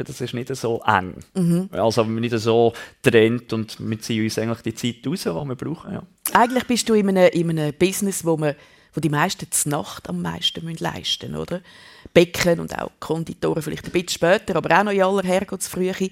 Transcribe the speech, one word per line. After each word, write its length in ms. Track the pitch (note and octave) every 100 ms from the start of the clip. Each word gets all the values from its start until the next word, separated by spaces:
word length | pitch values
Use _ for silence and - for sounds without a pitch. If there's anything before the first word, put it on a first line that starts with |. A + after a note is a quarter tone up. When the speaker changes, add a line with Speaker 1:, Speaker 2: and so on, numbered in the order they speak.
| C3+
Speaker 1:
Das 140 | C3+
ist 140 | B2
nicht 200 | A#2+ -
so 280 | C3 A2+ A#2 -
eng. 280 | G2+ F#2 - -
Speaker 2:
Mhm. 380 | F#3+ E3+ E3+ F#3+
Speaker 1:
Also 320 | F2+ A2+ A2+
nicht 340 | A2 A2+ A#2+ A#2
so 360 | A2+ A2+ A#2 - - _
getrennt 520 | C3 A2 A2 A#2+ -
und 220 | A2+ G2+ -
wir 180 | G#2 A2
ziehen 260 | - A2
uns 140 | A2 A2
eigentlich 220 | A2+ A#2
die 140 | -
Zeit 360 | - A#2+ A2+ C3+
raus, 120 | F#3
die 260 | F#3 E3 C#3+
wir 60 | B2+
brauchen, 380 | - D#3+ -
ja. 80 | - - _ -
Speaker 2:
Eigentlich 300 | F#3+ A#3+ B3+ -
bist 200 | A#3 -
du 60 |
in 160 | G#3+ G3
einem, 220 | F#3+ F3+
in 160 | F3 E3+
einem 240 | D#3+ D3+
Business, 540 | C#3+ F3+ F#3+ G3 F#3 E3
wo 100 | D#3
man, 180 | D3+ C#3 - _ _
wo 80 | -
die 80 | D3+
meisten 380 | D3 F3+ - -
zur 180 | - D3
Nacht 380 | D3 - - -
am 120 | F3
meisten 440 | F3 E3 - -
müssen 180 | E3 D#3+
leisten 480 | E3 F#2 - - -
müssen, 100 | D2+
oder? 180 | D#2+ F3+ - - - - -
Bäcken 460 | E3+ F3 - F3+ E3+
und 180 | - -
auch 140 | - -
Konditoren 640 | - D#3+ E3 - D#3+ D#3+
vielleicht 220 | D3+ D3+
ein 80 | E3+
bisschen 160 | F3+ F3
später, 480 | - E3+ G#3+ - E3+
aber 200 | D#3 E3+
auch 20 |
noch 80 | G#3
in 100 | G3
aller 200 | F#3 G3
Herrgottsfrühe. 720 | F#3 F#3 G3 F#3+ - F3+ F#3 F#3+ F#3+